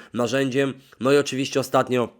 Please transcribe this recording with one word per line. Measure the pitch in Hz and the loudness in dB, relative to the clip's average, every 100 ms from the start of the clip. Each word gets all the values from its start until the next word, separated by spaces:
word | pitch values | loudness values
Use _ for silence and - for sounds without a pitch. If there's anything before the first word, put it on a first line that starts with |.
| - | -8
narzędziem. | 120 113 135 135 127 139 - _ - | -4 -2 0 0 0 -2 -4 _ -4
No | 123 | 2
i | 143 | 2
oczywiście | 139 131 135 139 | 2 -4 -2 -4
ostatnio | 127 139 123 123 117 | 0 0 2 0 -2